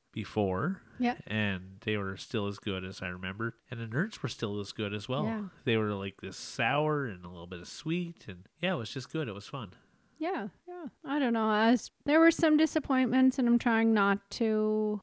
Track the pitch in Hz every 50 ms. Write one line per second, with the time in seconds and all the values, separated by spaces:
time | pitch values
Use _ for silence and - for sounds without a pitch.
0 | _ _ - 120 101 - - 110 104 95 92 92 123 175 196 - - - - -
1 | 247 240 247 - - - 107 110 208 101 95 90 92 95 95 95 - 107 107 104
2 | 98 95 95 - - - - 110 101 101 101 101 - 104 95 92 92 92 95 -
3 | 95 90 90 92 92 92 95 104 113 117 - _ _ - 123 117 117 110 110 139
4 | 190 226 - - - 113 - - - 104 101 104 98 - - - 107 101 104 107
5 | 95 - 127 143 208 220 226 214 208 185 - - - 127 113 110 110 104 104 98
6 | 98 98 - - - 95 85 - - - - - 120 117 135 147 151 151 151 147
7 | 139 120 95 90 90 87 92 87 85 87 92 85 87 - - - - 160 165 180
8 | 175 170 170 - - - 95 87 92 _ _ _ 170 180 185 131 113 - - 135
9 | 123 - - 160 151 117 95 101 - - - 135 117 90 87 - _ _ _ _
10 | _ _ _ - 311 349 392 254 196 202 - _ _ 359 349 359 330 262 - _
11 | - 285 277 302 277 247 233 226 220 220 214 208 220 226 254 - - - _ _
12 | - 277 294 320 330 330 330 - 339 311 311 294 320 311 - 320 - - 269 254
13 | 262 226 - 262 262 262 - - 247 240 240 233 - 240 226 220 226 226 226 214
14 | 196 202 196 208 - - - - 226 220 220 214 214 214 214 214 214 214 208 208